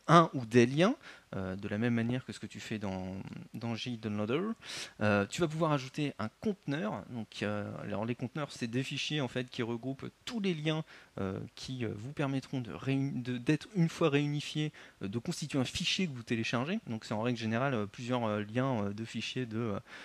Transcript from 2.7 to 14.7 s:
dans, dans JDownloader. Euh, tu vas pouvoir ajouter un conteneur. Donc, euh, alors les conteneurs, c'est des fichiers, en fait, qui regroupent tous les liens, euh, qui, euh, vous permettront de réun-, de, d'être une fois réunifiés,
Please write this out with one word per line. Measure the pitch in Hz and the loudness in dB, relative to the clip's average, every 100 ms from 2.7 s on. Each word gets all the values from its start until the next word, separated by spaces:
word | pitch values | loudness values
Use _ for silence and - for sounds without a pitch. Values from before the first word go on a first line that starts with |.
| 110 | -4
dans, | 101 95 92 95 - - - | -4 -4 -4 -6 -8 -12 -12
dans | 110 117 113 | -6 -4 -4
JDownloader. | 127 113 110 104 107 147 214 - - - - - | -4 -4 -2 0 0 0 0 -6 -8 -10 -8 0
Euh, | 107 101 98 | 4 6 4
tu | - | 2
vas | 165 | 2
pouvoir | 160 160 | 4 4
ajouter | 143 131 - 143 - | 2 0 -4 -2 -2
un | 110 - | -6 -2
conteneur. | 220 185 - 143 208 113 - | -2 -2 -2 -2 -2 -4 -6
Donc, | 120 104 - | -8 -8 -2
euh, | 104 104 104 110 | -2 -2 -4 -6
alors | 107 98 113 | -4 -2 -2
les | 120 | -2
conteneurs, | 123 156 143 | -4 -4 -6
c'est | - 117 | -4 -2
des | 123 | -2
fichiers, | 131 139 - 151 | -2 -4 -2 0
en | 123 | 0
fait, | 127 123 | -2 -4
qui | - | -2
regroupent | 113 117 131 143 127 - | -2 -2 -4 -6 -10 -10
tous | - 233 | -8 -2
les | 196 | 0
liens, | 160 156 156 - - - - | 0 0 0 -2 -12 -12 -4
euh, | 95 104 110 - | -4 -4 -8 -10
qui, | - 127 | -8 -4
euh, | 107 104 | -4 -4
vous | 127 | -6
permettront | 147 139 135 - 135 | -2 -2 -2 -2 -4
de | 110 | -4
réun-, | 76 131 135 139 131 | -4 0 2 2 -2
de, | 120 123 | -2 -2
d'être | 120 151 - 190 | 2 2 2 4
une | 165 | 4
fois | - 165 | 4 4
réunifiés, | 143 147 147 - 156 151 | 6 4 0 -2 -2 -2